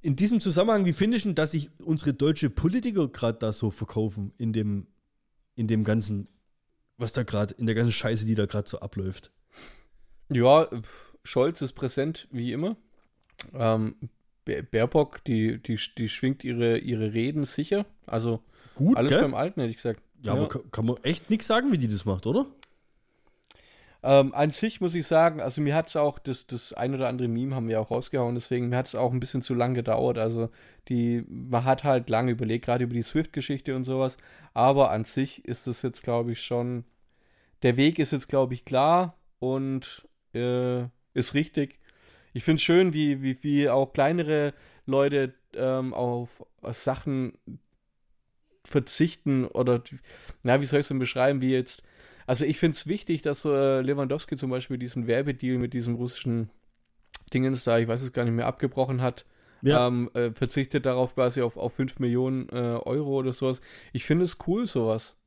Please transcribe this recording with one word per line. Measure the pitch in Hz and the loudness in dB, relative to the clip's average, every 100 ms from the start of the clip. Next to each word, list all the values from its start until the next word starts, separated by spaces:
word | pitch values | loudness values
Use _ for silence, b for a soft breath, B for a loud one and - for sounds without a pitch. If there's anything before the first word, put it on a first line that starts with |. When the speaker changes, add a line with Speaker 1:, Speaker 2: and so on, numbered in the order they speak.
Speaker 1:
In | 165 135 | -2 2
diesem | 208 226 | 2 2
Zusammenhang, | 196 160 214 214 185 | 2 2 4 4 2
wie | |
finde | 160 208 240 | 2 2 2
ich | |
denn, | 208 160 | 0 0
dass | 156 | 0
sich | 160 147 _ | -2 -6 _
unsere | - 156 147 | -2 0 0
deutsche | 135 143 151 147 | 2 2 2 0
Politiker | - 165 233 247 196 143 | 0 0 0 0 0 -2
grad | - 117 110 | 0 -4 -2
da | 110 | -4
so | 107 110 | -2 -4
verkaufen | - 110 110 110 101 98 _ | -4 -6 -2 -2 -4 -10 _
in | 117 | -2
dem, | 110 104 101 90 _ _ _ _ _ _ - | 0 0 -4 -6 _ _ _ _ _ _ -4
in | 110 | 0
dem | 110 | 2
ganzen, | 107 110 104 101 98 _ _ _ _ _ _ _ | 2 0 0 -6 -8 _ _ _ _ _ _ _
was | 113 | -6
da | - | -4
grad, | 117 104 104 | -2 -2 -2
in | - 113 | -2 -2
der | 110 | 2
ganzen | 120 | 2
Scheiße, | 107 113 110 110 | 0 -2 -2 0
die | 107 | 0
da | 104 | 0
grad | 104 104 | -2 -6
so | - | -8
abläuft? | 104 - 95 98 - _ _ B B B B - - - - | -8 -6 -6 -8 -18 _ _ B B B B -20 -20 -20 -2
Speaker 2:
Ja, | 127 123 151 160 | 4 8 8 6
pf, | 117 - - - - - | -4 -10 -20 -20 -20 -4
Scholz | 131 139 170 | 2 2 0
ist | 139 | -8
präsent, | - 131 - 143 160 - | -6 -6 -2 -4 -6 -10
wie | 127 120 | -6 -6
immer. | 120 180 226 _ _ _ _ _ - - | -4 -4 -6 _ _ _ _ _ -14 -12
Ähm, | - 113 110 110 - 120 _ _ _ - | -2 0 2 0 -6 -16 _ _ _ -6
Be-, | - | -6
Baerbock, | 131 220 226 156 143 - - | -2 0 2 2 0 -4 -2
die, | 113 110 117 | 0 0 -2
die, | - 110 - - | -6 -6 -6 -6
die | 113 | -6
schwingt | - 131 135 | -2 -2 -2
ihre, | 131 117 117 113 | -6 -2 2 0
ihre | 110 117 110 | 0 -2 -2
Reden | 113 123 151 139 | 0 -2 -2 -4
sicher. | - 151 202 202 - - | -4 -2 -2 -2 -12 -6
Also | 113 117 113 _ b b - | -2 -2 -4 _ b b 0
Speaker 1:
Gut, | 151 233 | 4 4
Speaker 2:
alles | 131 | 4
Speaker 1:
gell? | 147 | 4
Speaker 2:
beim | 147 - | 4 0
Alten, | 156 185 | -4 -2
hätte | 120 | -4
ich | 117 | -2
gesagt. | 120 110 _ _ | -6 -6 _ _
Speaker 1:
Ja, | 113 | -2
aber | 117 | 0
Speaker 2:
Ja. | 156 | 0
Speaker 1:
ka-, | - - | -4 -8
kann | - 110 | -4 -2
man | 123 | -2
echt | 139 170 - | -2 -4 -2
nix | 220 - | -2 2
sagen, | 226 277 | 0 2
wie | 185 | 0
die | 120 | 0
das | 104 98 | -2 -2
macht, | 92 113 | -2 0
oder? | 185 277 - - _ _ _ _ _ _ _ _ b b b b b | 0 -2 -8 -20 _ _ _ _ _ _ _ _ b b b b b
Speaker 2:
Ähm, | 127 139 135 | 6 6 6
an | - 151 | 2 0
sich | - 220 - | 2 -4 -2
muss | 180 170 | -2 -2
ich | 156 | 2
sagen, | 160 165 156 | 4 4 2
also | 131 143 | -6 -2
mir | 147 156 | 0 0
hat's | 160 160 | 0 0
auch, | 147 - | 0 0
das, | 139 127 - | -8 -8 -6
das | 120 - | -8 -8
ein | - 127 135 | -6 -4 -2
oder | 127 | -2
andere | 123 123 | -2 -2
Meme | 117 131 131 | 0 -2 -2
haben | 113 | -2
wir | 110 | -2
auch | 107 | 0
rausgehauen, | 123 - 135 120 | -4 -2 -2 -2
deswegen, | 120 - 123 123 | -2 -2 -2 0
mir | 123 | -2
hat's | 127 113 | -2 -2
auch | 123 | 0
ein | 127 | 0
bisschen | 123 131 | -2 -6
zu | - | -2
lang | 120 120 123 | 0 0 0
gedauert. | 117 110 127 117 | 0 0 2 0
Also | 113 117 117 b b b - | -2 -2 -4 b b b -4
die, | 120 117 120 - | 0 0 0 -4
man | 123 127 123 127 | -12 -2 0 2
hat | 131 | 2
halt | 143 131 127 | 4 2 2
lange | 113 123 | 0 2
überlegt, | 117 113 117 - | 0 -2 -2 0
gerade | 123 123 | 0 0
über | 120 | -2
die | |
Swift-Geschichte | 113 151 160 - 127 139 - 131 | -2 -2 -2 -6 -6 -6 -4 -4
und | |
sowas. | 131 131 131 - B B B 117 | -2 0 0 -4 B B B 4
Aber | 127 139 131 | 4 6 4
an | 107 113 | 2 -2
sich | - 135 - - | -2 -4 -6 -10
ist | 120 - | -8 -6
es | 117 | -6
jetzt, | 127 - | -6 -6
glaub | - 117 120 | -2 -2 -2
ich, | 113 | -6
schon, | - 120 120 120 117 _ _ _ _ _ _ _ | -4 -4 -2 -6 -10 _ _ _ _ _ _ _
der | 127 120 | 2 4
Weg | 143 165 | 4 4
ist | 147 | -2
jetzt, | 143 - | -2 -2
glaub | 135 127 | 0 0
ich, | 127 - | -4 -2
klar | 127 147 175 180 - _ _ | 2 4 4 2 -6 _ _
und, | 127 131 135 135 - - - _ _ | -4 -2 -2 -4 -8 -18 -20 _ _
äh, | 117 123 123 123 123 123 _ _ | -4 0 0 0 -2 -4 _ _
ist | - 120 143 | -4 0 0
richtig. | 147 - 139 _ b b b b b | 0 -2 -4 _ b b b b b
Ich | 123 | -4
find's | 139 156 | 2 2
schön, | - 170 190 | 6 6 6
wie, | 151 151 139 | 4 0 0
wie, | 135 127 | -2 -2
wie | 147 143 143 | 2 2 4
auch | 131 135 | 4 2
kleinere | - 139 175 151 151 147 - b b - | 2 2 2 0 0 0 -4 b b -2
Leute, | 135 143 143 131 - _ | 2 4 2 0 -4 _
ähm, | - 131 131 131 | -4 -2 0 -2
auf | - 123 120 120 - - _ - | -2 -2 -2 -6 -14 -20 _ -12
Sachen | 117 - 135 - 135 127 - - - _ _ _ _ _ _ _ _ _ _ | -4 -4 -4 -4 -4 -4 -8 -18 -18 _ _ _ _ _ _ _ _ _ _
verzichten | - 147 - - 160 - 147 135 123 | -2 -2 -2 0 0 0 0 0 0
oder, | - 123 120 - 131 B B B B | 0 2 2 -2 -20 B B B B
na, | 123 131 | 2 2
wie | 139 | 4
soll | 143 | 0
ich's | 143 | 0
denn | 135 | -2
beschreiben, | 123 131 131 139 | -2 2 2 2
wie | 127 | 2
jetzt, | 131 127 - b b b b - | 0 -2 -12 b b b b -4
also | 127 147 | 0 0
ich | 151 | 2
find's | 170 - 147 | 0 0 -6
wichtig, | 202 - 160 | -6 -2 -2
dass, | 151 143 | -2 -2
äh, | 151 139 135 135 | 0 2 4 2
Lewandowski | 131 143 135 147 - 139 | 0 -2 -2 -4 -6 -6
zum | 135 | -4
Beispiel | 127 127 123 | -4 -6 -8
diesen | 123 123 117 | -6 -6 0
Werbedeal | 117 143 127 127 127 | 0 0 -4 -2 -2
mit | 123 | -2
diesem | 123 117 120 | -2 -2 -2
russischen | 123 - 123 117 113 _ _ _ _ _ _ - - | -4 -4 -2 -2 -2 _ _ _ _ _ _ -10 -4
Dingens | 135 131 131 | -2 0 -2
da, | 120 117 | 2 2
ich | 117 | 2
weiß | 117 | -2
es | 131 | -4
gar | 127 | -2
nicht | 120 | 0
mehr, | 117 117 | 0 -2
abgebrochen | - 139 135 131 127 | -2 -4 -2 -2 0
hat, | 127 - - b b b | -2 -4 -20 b b b
Speaker 1:
Ja. | 131 123 123 | 2 4 4
Speaker 2:
ähm, | 123 120 | 2 -2
äh, | - 120 | -2 -2
verzichtet | 113 123 - 131 151 131 | -2 -2 -2 -2 0 0
darauf | 127 127 - | 0 0 2
quasi | 127 131 | 0 2
auf, | 120 - | -2 -2
auf | 120 | -6
fünf | - 131 - | -4 -6 -2
Millionen, | 123 120 131 131 - | 0 0 0 -4 -6
äh, | 123 | -4
Euro | 120 117 - 131 147 139 | -4 -4 -4 -4 -2 -2
oder | 131 | -2
sowas. | 123 131 131 B B B | -2 -2 -2 B B B
Ich | - - | -10 0
finde | 156 | 2
es | 175 - - | 2 -2 -2
cool, | 202 247 | -2 0
sowas. | 131 113 110 - _ | 0 0 -2 -4 _